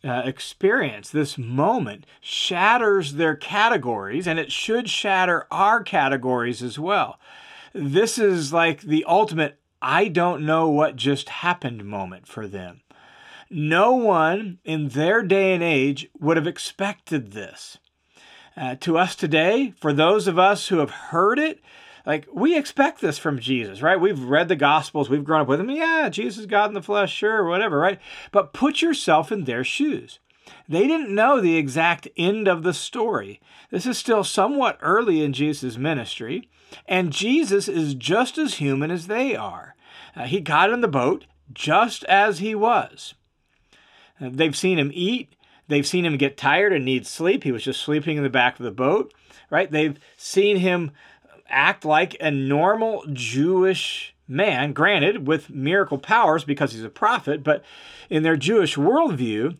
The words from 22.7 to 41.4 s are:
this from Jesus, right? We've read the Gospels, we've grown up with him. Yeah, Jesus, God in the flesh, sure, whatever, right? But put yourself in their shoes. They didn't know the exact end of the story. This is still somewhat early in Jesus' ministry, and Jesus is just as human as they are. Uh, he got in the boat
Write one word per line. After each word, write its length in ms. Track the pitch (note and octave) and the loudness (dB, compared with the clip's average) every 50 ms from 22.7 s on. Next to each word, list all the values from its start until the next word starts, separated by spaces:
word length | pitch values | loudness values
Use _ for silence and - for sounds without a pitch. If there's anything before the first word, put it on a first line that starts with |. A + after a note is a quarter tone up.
| - - C#4 D#4+ - - | 0 0 0 0 0 -2
this 160 | - F3 C#3+ - | -4 -4 -4 -2
from 220 | - E3 C#3+ B2 | -4 -4 -4 -2
Jesus, 420 | A2+ B2 C3+ B2 A2+ G2+ F#2+ G#2+ | -2 -2 -2 -2 -2 -6 -6 -2
right? 180 | C3+ D#3+ F#3+ F#3+ | 2 2 2 4
We've 220 | E3+ G3+ G3 C#3 | 2 0 0 -2
read 280 | B2+ B2 C#3 D#3 F3 E3+ | -2 0 2 2 2 2
the 60 | F#3 | 0
Gospels, 540 | C#3+ C#3+ C#3+ D3+ D#3 C#3+ - - D#3 C#3+ A2 | 2 4 4 4 2 0 -2 -4 -4 0 0
we've 140 | C3+ D3+ C#3+ | 0 -2 0
grown 180 | C#3+ D#3+ D#3 | 0 0 2
up 60 | D3 - | 2 2
with 120 | C3+ D#3 | 0 0
him. 120 | F#3+ B3 | -2 -4
Yeah, 380 | C#4 D#4 D#4+ E4 E4 D#4+ D4+ A3 | -4 -2 -2 0 0 0 0 -2
Jesus, 360 | D3 G3 A3+ B3 F#3+ A3 G#3+ | -2 -4 -6 -6 -8 -10 -8
God 220 | F#3 G#3 G3+ G#3 G#3 | -2 0 2 2 0
in 60 | G3+ | -2
the 80 | G3 | -6
flesh, 300 | D#3+ - G#3 G#3 G3 F3+ | -6 -2 0 0 0 0
sure, 320 | - - G#3 G#3+ A3+ A3 F#3+ | -2 -2 0 0 2 0 0
whatever, 360 | E3 E3+ F#3 A3 A3 D#3 C#3+ | 0 0 0 0 0 0 2
right? 200 | D#3+ F#3+ G3+ F3+ - - - - - - | 2 2 0 -2 -8 -18 -20 -20 -16 -2
But 220 | - G3+ F#3 D3 - | 0 0 0 0 -2
put 280 | - B3 D4+ D4 - | -2 0 0 0 0
yourself 500 | D#4+ E4+ D4 - - - D#3+ D#3 D#3 - | 0 0 -2 -2 0 2 2 2 2 0
in 140 | A3+ G3+ D#3+ | -4 -6 -4
their 180 | C3 A#2 A#2+ B2+ | -4 -4 -4 -4
shoes. 560 | - - - C#4+ D#4 C4 - - - - - _ _ _ _ _ - - - _ - | -4 -4 -2 -2 -2 -2 -4 -8 -12 -20 -20 _ _ _ _ _ -20 -20 -20 _ -4
They 200 | C#3+ E3+ A3 C4+ | 0 2 2 2
didn't 260 | D#4+ D#4+ D4 G#3+ G3 | 2 0 -2 -2 0
know 260 | G#3 A3 C4 C#4+ B3+ | 2 4 4 4 4
the 180 | G3 F3 E3 D#3+ | 4 2 2 2
exact 500 | D3 C3+ B2 D#3 E3 E3+ E3+ E3 - F3+ - - | 0 0 0 0 2 2 0 -2 -6 -10 -6 -2
end 300 | E3+ F3+ G3+ A3 G#3+ G3 | 0 0 0 2 2 0
of 140 | F3+ E3 D#3+ | 0 2 0
the 100 | F3+ E3+ | -4 -4
story. 640 | - - - - B3 A3 A#3 G3+ B2 G2 G2 G#2 - _ _ - - - _ | -4 -8 -8 -6 -4 -2 -2 -2 -4 -6 -8 -14 -18 _ _ -20 -20 -14 _
This 140 | - F#3 F3+ | -8 -6 -4
is 120 | B3+ A3+ - | -4 -4 -4
still 260 | - - A3+ G#3+ F#3+ | -2 0 0 2 0
somewhat 540 | - - - F#3+ A3+ C#4+ C#4 C4 G#3+ - - | 0 0 0 0 2 2 0 0 0 -2 -2
early 420 | - D#3 F#3 A3 B3 A3 E3+ D#3 D3+ | 0 0 2 2 2 2 2 2 0
in 100 | C#3+ C3 | -2 -2
Jesus' 440 | B2+ D3 D3+ D3 C#3 C3 B2+ A2 A#2+ | -2 -2 -2 -2 -4 -6 -8 -6 -4
ministry, 720 | C3 D#3 D#3+ C3 A2+ - - - A#2 A2+ D3+ A3 A#3+ _ _ _ _ _ - - - - | -4 -2 -2 -4 -4 -8 -10 -10 -10 -8 -8 -10 -10 _ _ _ _ _ -20 -20 -8 -4
and 240 | F#3 F#3 F#3 E3+ | -2 0 0 -2
Jesus 560 | C#3 - F#3+ A3+ C4 E4 D#4+ G3+ G3 G3+ G3 G#3 | -2 -2 0 2 2 2 2 2 0 0 0 -2
is 280 | F#3+ E3+ D#3+ D3 C#3 | -2 -2 -2 -2 -4
just 420 | B2+ A#2 C3 F3 A3 B3+ B3 - D#4 | -4 -2 0 0 0 0 0 -2 -4
as 180 | D#4 B3+ - | -4 -4 -4
human 360 | - D3+ C#3 C3+ C3+ D3 D#3 | -4 -2 -2 0 0 -2 -2
as 160 | F3 F3+ E3 F3+ | -4 -6 -6 -6
they 280 | G#3+ A#3+ C4 C#4 F#3+ | -4 -2 -2 -2 -2
are. 400 | B2 - G2 F2+ - - - - _ _ - - - - - - | -4 -6 -8 -10 -12 -16 -20 -20 _ _ -20 -20 -20 -20 -18 -14
Uh, 100 | - A#2+ | -12 -6
he 140 | B2 D3 G3+ | -4 -4 -4
got 320 | D3+ D#3+ D3+ D#3 F3+ G#3 | -2 0 2 4 4 4
in 100 | A#3 A#3+ | 2 0
the 60 | A#3+ G3+ | 0 0
boat 380 | C#3+ C3+ A#2+ C#3 F3 D3+ - _ _ _ | 0 0 0 0 0 -2 -6 _ _ _